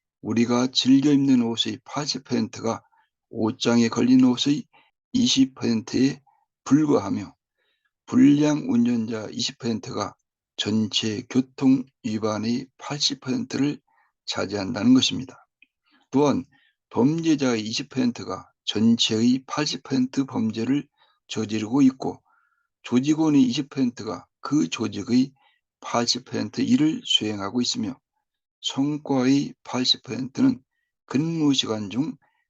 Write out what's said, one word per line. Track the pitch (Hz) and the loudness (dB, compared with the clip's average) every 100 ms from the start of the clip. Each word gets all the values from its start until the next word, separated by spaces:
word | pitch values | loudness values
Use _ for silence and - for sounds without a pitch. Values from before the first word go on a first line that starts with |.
| _ _ | _ _
우리가 | 101 110 120 123 127 | -4 0 2 2 0
즐겨 | - 127 139 147 | 0 4 4 6
입는 | 139 139 127 | 4 4 4
옷의 | 117 113 113 104 - | 2 -2 -4 -6 -8
팔십 | 139 151 131 | -8 -6 -8
퍼센트가 | - 120 110 107 113 101 - _ _ _ _ | -4 -2 -2 -4 -6 -6 -10 _ _ _ _
옷장에 | 113 107 - 120 117 113 | -4 -2 0 2 4 2
걸린 | 117 120 131 127 | 2 4 6 6
옷의 | 123 139 151 - _ _ _ _ | 2 0 -2 -4 _ _ _ _
이십 | - 120 135 131 - | 0 2 2 0 0
퍼센트에 | 117 113 113 110 135 147 _ _ _ _ | -2 -2 -2 0 0 -2 _ _ _ _
불과하며 | - 143 151 120 98 107 95 _ _ _ _ _ _ _ - | 2 2 4 2 0 -6 -8 _ _ _ _ _ _ _ -2
불량 | 123 135 147 151 147 127 | 6 6 6 4 0 0
운전자 | 120 120 117 110 110 104 | 0 2 0 -4 -8 -8
이십 | - 120 - | -8 -8 -6
퍼센트가 | 117 110 - 107 101 - _ _ _ - | -6 -6 -6 -8 -8 -10 _ _ _ -8
전체 | 104 110 107 - 113 104 - | -2 0 0 -2 -2 -4 -2
교통 | 131 131 - 135 131 - _ | -2 -2 0 2 2 0 _
위반의 | 117 107 107 107 113 123 - _ | -8 -4 -4 -2 -2 -4 -6 _
팔십 | - 147 - 139 | -12 -4 -4 -4
퍼센트를 | 131 127 117 120 143 - _ _ _ _ - | -6 -6 -4 -2 -2 -4 _ _ _ _ -10
차지한다는 | - 98 104 95 101 117 | -6 -6 -4 -6 0 4
것입니다. | 131 - 92 - - _ _ _ _ _ _ _ | 4 4 -4 -10 -16 _ _ _ _ _ _ _
또한 | 131 147 98 - _ _ _ _ | 0 2 0 -4 _ _ _ _
범죄자의 | 107 131 165 165 143 131 113 | 2 2 2 0 2 2 -2
이십 | 107 113 135 | -4 -8 -6
퍼센트가 | 131 123 117 98 95 - _ - | -2 -2 -2 -10 -10 -12 _ -6
전체의 | 104 113 117 - 110 120 131 - | 2 2 4 2 2 2 2 -2
팔십 | - 151 - | -4 -4 -6
퍼센트 | - 135 127 139 135 | -4 -2 0 -2 -4
범죄를 | 110 110 107 120 143 - _ _ _ _ | -2 -4 -2 -2 -2 -4 _ _ _ _
저지르고 | - 107 110 107 135 | -8 -4 -4 -2 4
있고 | 131 - - - _ _ _ _ _ _ | 4 2 -6 -10 _ _ _ _ _ _
조직원의 | - 120 143 156 156 143 | -2 0 2 2 4 4
이십 | 127 131 139 | 4 0 -6
퍼센트가 | 139 123 - 107 87 - _ | -2 -2 -4 -10 -10 -14 _
그 | - 147 - | -4 -2 -2
조직의 | - 107 101 92 123 135 - _ _ _ _ | -4 -6 -6 0 0 0 -4 _ _ _ _
팔십 | - 120 117 123 - | -6 -4 -2 -4 -6
퍼센트 | 113 107 - | -6 -6 -4
일을 | 113 127 156 165 - | -4 0 0 -2 -2
수행하고 | - 107 104 98 123 | -2 -2 -6 -4 -4
있으며 | 120 - 101 85 _ _ _ _ _ _ | -4 -4 -6 -10 _ _ _ _ _ _
성과의 | - 131 143 147 151 135 127 143 147 - | -8 -4 -2 -4 -2 0 2 2 0 -10
팔십 | - 127 127 - | -8 -4 -2 -2
퍼센트는 | - - - - 131 - _ _ _ _ _ | -4 -8 -8 2 2 2 _ _ _ _ _
근무 | 127 160 165 147 | -2 -2 0 2
시간 | 131 120 110 101 | 2 -2 -4 -4
중 | 110 160 160 _ _ | -4 -4 -8 _ _